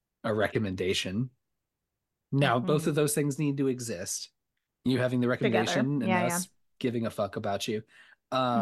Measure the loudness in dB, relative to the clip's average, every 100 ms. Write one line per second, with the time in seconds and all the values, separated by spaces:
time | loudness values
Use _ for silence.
0 | _ _ -2 0 2 0 -2 -2 0 0
1 | -2 -4 -4 -8 _ _ _ _ _ _
2 | _ _ _ 2 4 2 2 0 2 2
3 | 0 0 -2 0 -2 0 0 -2 -6 -8
4 | -6 -8 -10 _ _ _ _ _ -2 0
5 | 2 0 0 2 2 2 2 0 0 0
6 | 2 2 2 -2 -4 _ _ _ -4 -2
7 | -4 -4 -4 -4 -4 -4 -2 -6 -6 -20
8 | -20 _ _ -2 2 2